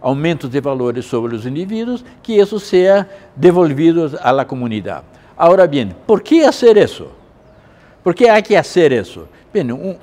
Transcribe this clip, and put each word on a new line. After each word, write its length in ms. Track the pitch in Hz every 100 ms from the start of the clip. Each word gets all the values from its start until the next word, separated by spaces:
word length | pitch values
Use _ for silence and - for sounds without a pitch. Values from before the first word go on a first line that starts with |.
aumentos 500 | 127 135 165 156 127
de 80 | 139
valores 460 | 139 131 123 120 117
sobre 300 | 120 117 113
los 100 | 123
individuos, 580 | 143 190 220 233 240 - -
que 160 | - 208
eso 200 | 196 214
sea 480 | - 185 185 196 190 - - 135
devolvido 760 | 170 175 165 139 165 165 156 139
a 120 | 131
la 140 | 135 131
comunidad. 560 | 131 120 107 92 78 - _ _ -
Ahora 320 | 170 190 175
bien, 280 | 143 101 87 -
¿por 180 | 196
qué 220 | - 320 277
hacer 320 | - 240 208
eso? 340 | 160 - 76 - _ _ _ _ _ _ _ _
¿Por 120 | 185 170
qué 140 | 240
hay 120 | 214
que 160 | 202 196
hacer 360 | 143 180 151
eso? 340 | 120 - 87 78 _ _
Bien, 180 | 214 127
un, 260 | 131 185 175